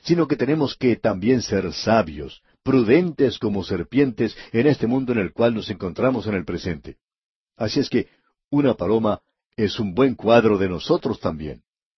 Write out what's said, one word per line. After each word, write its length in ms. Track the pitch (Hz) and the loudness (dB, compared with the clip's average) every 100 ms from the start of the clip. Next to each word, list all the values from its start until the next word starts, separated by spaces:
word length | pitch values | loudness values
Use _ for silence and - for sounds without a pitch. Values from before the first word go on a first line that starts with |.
sino 240 | - 170 147 | 0 0 2
que 80 | 147 | 0
tenemos 400 | 123 156 135 - | 0 0 -2 0
que 200 | 127 110 | 0 2
también 460 | 110 95 104 127 | 0 0 2 0
ser 300 | - 98 90 | 2 -2 -2
sabios, 720 | - 107 113 85 73 69 - _ _ | -4 0 2 0 -8 -14 -16 _ _
prudentes 760 | 131 131 107 156 180 143 127 - | 0 2 6 4 4 0 -2 0
como 260 | 110 101 | -4 -4
serpientes 720 | 87 92 85 131 139 113 110 - - | -4 -6 -2 0 0 0 -4 -4 -4
en 160 | 113 143 | 2 2
este 200 | 135 117 | 2 0
mundo 240 | 131 123 | -2 0
en 60 | 113 | -2
el 140 | 87 | -2
cual 200 | - 117 | 0 0
nos 160 | 110 95 | 0 -6
encontramos 560 | 95 90 95 127 123 104 | -8 -6 -2 -2 0 -4
en 80 | 95 | -4
el 100 | 78 | -4
presente. 520 | 87 92 76 71 - _ _ _ _ _ - | -6 -6 -8 -12 -20 _ _ _ _ _ -6
Así 240 | 110 143 | -2 -2
es 100 | - | 0
que 200 | 117 - _ _ _ - | -2 -2 _ _ _ -4
una 240 | 143 139 107 | 0 2 0
paloma 460 | 90 113 110 - _ _ _ - | 0 0 0 -4 _ _ _ -4
es 240 | 104 - | -4 -2
un 140 | 101 | -4
buen 220 | 90 135 - | 2 0 2
cuadro 420 | 107 117 110 98 | 4 6 6 2
de 120 | 95 | 0
nosotros 500 | 85 - 175 - 101 | -4 -2 -2 -2 -4
también. 440 | 90 78 76 - _ _ _ | -6 -6 -10 -14 _ _ _